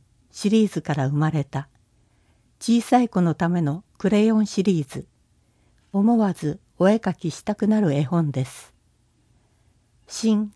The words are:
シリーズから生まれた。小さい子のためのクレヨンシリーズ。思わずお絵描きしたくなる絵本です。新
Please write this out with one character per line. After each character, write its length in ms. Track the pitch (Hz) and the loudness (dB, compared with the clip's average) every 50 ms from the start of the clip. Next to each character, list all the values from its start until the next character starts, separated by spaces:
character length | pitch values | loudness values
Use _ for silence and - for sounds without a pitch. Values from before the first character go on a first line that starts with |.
| _ _ _ _ _ _ | _ _ _ _ _ _
シ 180 | - - - 202 | -14 -6 -2 0
リ 200 | 214 226 214 190 | 2 2 2 2
ー 20 | |
ズ 100 | - 170 | -2 -6
か 120 | - - 147 | -6 -4 -4
ら 140 | 143 135 131 | -2 -2 -2
生 100 | 147 147 | -2 0
ま 140 | 156 156 | -2 0
れ 120 | 160 151 143 | -2 -2 -4
た。 240 | - - 139 139 _ _ _ _ _ _ _ _ _ _ _ _ _ _ _ _ _ _ - | -4 -8 -12 -12 _ _ _ _ _ _ _ _ _ _ _ _ _ _ _ _ _ _ -10
小 200 | - - 233 233 | -2 0 0 0
さ 200 | 220 - 247 247 | 2 2 2 2
い 80 | 247 226 | 2 2
子 100 | - 190 | 0 0
の 140 | 175 170 156 | 0 0 0
た 140 | - 180 165 | 0 -2 -2
め 120 | 175 175 | 0 0
の 220 | 165 143 147 180 - _ _ - | -2 -2 -4 -6 -8 _ _ -4
ク 120 | - 190 | -2 0
レ 140 | 214 208 214 | 2 2 2
ヨ 120 | 226 220 220 | 2 2 2
ン 80 | 214 | 0
シ 180 | 202 - - 185 | 0 -2 -2 0
リ 180 | 208 185 165 | 2 2 0
ー 60 | 139 - | -2 -6
ズ。 180 | - 135 - _ _ _ _ _ _ _ _ _ _ _ _ _ _ _ _ _ | -8 -14 -14 _ _ _ _ _ _ _ _ _ _ _ _ _ _ _ _ _
思 260 | - 196 202 226 240 226 | -2 0 2 2 2 2
わ 160 | 220 196 170 | 2 0 -2
ず 280 | - - 147 156 - _ _ _ - | -4 -4 -6 -6 -6 _ _ _ 0
お 100 | 175 190 | 2 2
絵 80 | 214 | 2
描 180 | 226 - 196 170 | 2 0 -4 -6
き 180 | _ - 165 | _ -6 -8
し 100 | - - | -8 -8
た 140 | - - 208 | -6 -8 -4
く 120 | - 208 208 | -2 0 0
な 140 | 214 214 | 2 2
る 120 | 208 165 139 | 2 0 0
絵 120 | 139 151 | 0 -2
本 260 | 127 180 170 165 147 | 0 0 -2 0 -2
で 140 | 127 131 127 | -2 -4 -6
す。 280 | - - - - - _ _ _ _ _ _ _ _ _ _ _ _ _ _ _ _ _ _ _ _ _ _ _ _ _ _ _ - | -6 -8 -20 -20 -20 _ _ _ _ _ _ _ _ _ _ _ _ _ _ _ _ _ _ _ _ _ _ _ _ _ _ _ -18
新 460 | - - - 220 214 208 214 208 - | -12 -4 0 2 2 2 0 -4 -8